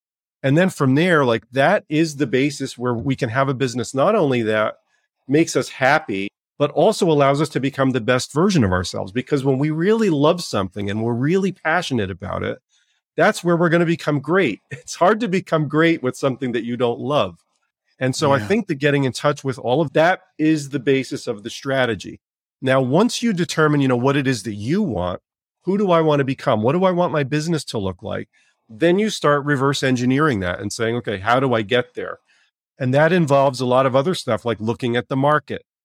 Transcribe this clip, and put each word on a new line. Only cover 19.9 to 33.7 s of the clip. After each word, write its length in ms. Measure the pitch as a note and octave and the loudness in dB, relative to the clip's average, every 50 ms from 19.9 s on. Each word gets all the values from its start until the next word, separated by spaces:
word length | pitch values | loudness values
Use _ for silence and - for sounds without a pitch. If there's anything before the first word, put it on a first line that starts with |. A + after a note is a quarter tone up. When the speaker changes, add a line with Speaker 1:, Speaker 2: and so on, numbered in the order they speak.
Speaker 1:
that 280 | - D#3 D#3+ F3+ F#3 - _ _ _ - | 2 2 4 4 2 0 _ _ _ -2
is 320 | D#3 D#3 D#3+ D3 C#3+ C3 | 0 2 2 0 -2 -4
the 100 | C#3+ C3+ | -6 -2
basis 460 | G#2+ C#3+ C3+ C3+ B2 - C#3+ B2+ - | 0 2 2 2 0 -4 -8 -8 -6
of 160 | B2 A2 G#2 | -8 -8 -8
the 80 | G2+ A#2 | -8 -12
strategy. 720 | - - - C3+ C3+ C3+ B2 A#2 G#2+ F2 G2 F#2 - - _ _ _ _ _ _ _ - | -12 -10 -6 -2 0 0 0 0 -2 -4 -8 -14 -16 -18 _ _ _ _ _ _ _ -4
Now, 200 | C3+ C3 C3 C#3 | 0 2 2 2
once 420 | C3 B2 C#3 F#3 A#3 A#3 - - | 2 2 2 2 2 2 0 -2
you 100 | A#3 A#3 | -2 -2
determine, 480 | F#3+ E3+ D#3+ - - D#3+ D#3 D3+ D3 C#3+ | -2 -2 -4 -2 0 2 2 4 4 4
you 80 | C3+ C3 | 2 2
know, 80 | B2 | 2
what 200 | A#2+ B2+ C#3 C#3 | 2 2 2 2
it 100 | D3 B2+ | 2 0
is 160 | C3+ B2+ G#2+ G#2 | 0 -2 -2 -4
that 100 | A#2 G2+ | -8 -8
you 280 | G2+ G#2 B2+ F3 G#3+ | -6 -4 -2 -2 -2
want, 380 | G#3+ C#3+ G2+ F2 F2+ F2 F#2+ - _ _ _ _ _ _ _ _ | -2 -2 -2 -4 -4 -6 -6 -8 _ _ _ _ _ _ _ _
who 160 | - F3+ G3 G#3 | -4 -2 -2 0
do 120 | G#3 F#3 | 2 2
I 100 | E3+ E3 | 4 4
wanna 240 | D#3+ D#3 D3 C#3+ C3 | 4 4 2 2 0
become? 380 | C3 C3 - - C#3+ A#2 G#2+ | -2 -4 -4 -2 0 0 2
What 100 | G#2+ B2+ | 2 0
do 120 | D#3 F3+ F#3+ | 2 2 0
I 60 | F#3 | 0
want 220 | F3 F3 F3+ - | 0 0 -2 0
my 100 | D#3+ D3+ C#3 | -2 -2 -2
business 400 | A#2 D3+ D3+ D3+ F3 E3 C#3+ - | -2 -4 -4 -2 -2 -4 -4 -4
to 120 | - - A2 | -6 -6 -6
look 240 | F#2+ F#2 F2+ - | -4 -6 -6 -8
like? 260 | G2+ G2 F#2+ F#2+ - _ _ _ _ _ _ _ _ - | -10 -8 -8 -8 -10 _ _ _ _ _ _ _ _ -16
Then 300 | A2 G#2+ D#3+ F3 F3+ G3+ | -4 0 2 2 4 2
you 120 | A3 G#3 | 0 -2
start 340 | - - - D3 D3 C#3+ C#3 | -2 0 0 2 2 2 0
reverse 380 | D3 D3 B2+ C3+ C#3+ C#3 - | 0 0 2 2 0 0 0
engineering 580 | C#3+ C3 B2+ A#2+ B2 B2 C3 C#3+ D#3+ D3+ A#2 F#2+ | 0 0 0 2 2 2 2 2 2 2 0 0
that 200 | F2+ F2 F2+ - | -2 -4 -4 -6
and 120 | G#2 G2+ | -6 -8
saying, 240 | - - A2+ A2+ A#2 | -6 -4 -4 -2 -2
"Okay, 220 | B2 - A#2+ G2+ F#2+ | -4 -4 -6 -6 -4
how 220 | G2 A2+ B2 C3 | 0 2 2 2
do 140 | C#3 B2+ A#2+ | 2 2 0
I 80 | A2+ | 0
get 320 | G#2 G2 A#2+ B2 A#2+ - - | 0 0 0 0 0 -2 -6
there?" 240 | A2 F#2 E2+ - - _ _ _ _ _ _ _ _ _ _ _ - | -12 -10 -10 -12 -14 _ _ _ _ _ _ _ _ _ _ _ -6
And 140 | C3+ B2+ C3 | -2 0 2
that 180 | D3 D#3+ D#3+ | 4 4 4
involves 480 | F#3 F3 D#3+ C3+ C#3 C#3 C3+ C#3 B2+ B2+ | 4 2 2 4 4 4 4 2 0 -2
a 60 | B2+ | 0
lot 200 | B2 | 2